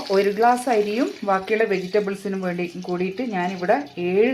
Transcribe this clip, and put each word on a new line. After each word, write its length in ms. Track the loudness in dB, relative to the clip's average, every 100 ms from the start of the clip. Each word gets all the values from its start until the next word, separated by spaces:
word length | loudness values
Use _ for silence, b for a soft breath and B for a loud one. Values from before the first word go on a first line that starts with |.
| 0 2
ഒരു 140 | 2 4
ഗ്ലാസ് 280 | 4 4 2 2
അരിയും 320 | 2 0 -2 -2 0
ബാക്കിയുള്ള 360 | 0 0 0 2
വെജിറ്റബിൾസിനും 720 | 0 0 0 0 -4 -6 -4 -4
വേണ്ടി 200 | -4 -4 -6 -6
കൂടിയിട്ട് 340 | -2 -2 -2 -4 -2
ഞാനിവിടെ 400 | -2 -2 0 0 0 -6 0
ഏഴ് 240 | 2 2